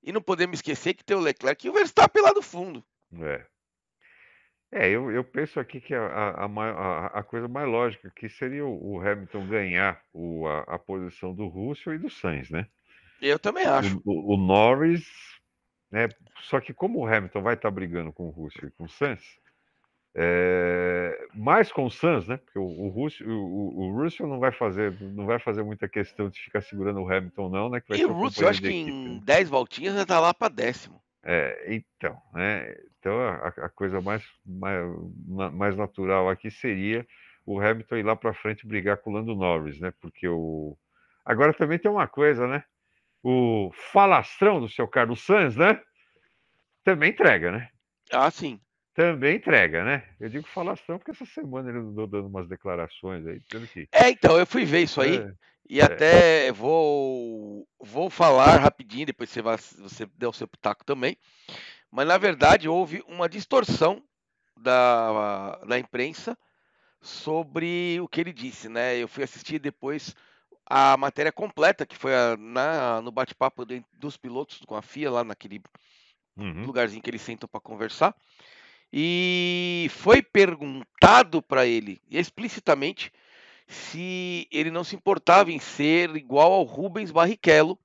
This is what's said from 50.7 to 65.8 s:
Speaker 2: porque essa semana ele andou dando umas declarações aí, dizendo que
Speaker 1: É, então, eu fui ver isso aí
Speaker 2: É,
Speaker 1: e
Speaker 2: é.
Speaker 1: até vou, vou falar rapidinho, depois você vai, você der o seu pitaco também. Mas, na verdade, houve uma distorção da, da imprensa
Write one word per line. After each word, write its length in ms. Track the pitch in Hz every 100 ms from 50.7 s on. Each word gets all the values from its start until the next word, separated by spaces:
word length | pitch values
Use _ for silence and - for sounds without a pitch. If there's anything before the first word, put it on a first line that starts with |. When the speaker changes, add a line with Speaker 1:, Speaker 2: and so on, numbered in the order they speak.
| - - 170
Speaker 2:
porque 140 | -
essa 140 | 302 254
semana 440 | - 151 127 127
ele 100 | 120
andou 280 | 110 104 107
dando 200 | 101 98
umas 200 | 98 87
declarações 800 | 92 101 87 82 - 95 90 80
aí, 120 | 85
dizendo 280 | _ 110 120
que 200 | - 76
Speaker 1:
É, 160 | - 247
então, 280 | 247 175 160
eu 80 | -
fui 200 | 254 180
ver 160 | 160
isso 160 | 175 -
aí 180 | 139 180
Speaker 2:
É, 160 | 101 95 _ _ _
Speaker 1:
e 100 | 131
Speaker 2:
é. 40 |
Speaker 1:
até 680 | 151 - 156 175 170 160 131
vou, 1120 | 101 120 160 151 147 135 131 120 110 107 104 - _
vou 300 | 101 120 180
falar 480 | 160 165 131 135 160
rapidinho, 480 | 143 - 117 113 147
depois 240 | - 117
você 120 | -
vai, 140 | 113 113
você 480 | - - 98 - 107 _
der 100 | 120
o 60 |
seu 140 | - 110
pitaco 340 | _ - 104
também. 340 | - 139 127 - _ _ - - - - _
Mas, 160 | - 147
na 100 | 185
verdade, 500 | 196 151 143 202 156
houve 340 | 170 175 156 -
uma 200 | 170 170
distorção 760 | 190 196 269 214 170 160 202 _ _ _ _ _ _
da, 1000 | 117 127 123 117 113 107 104 98 98 - 104
da 140 |
imprensa 580 | 123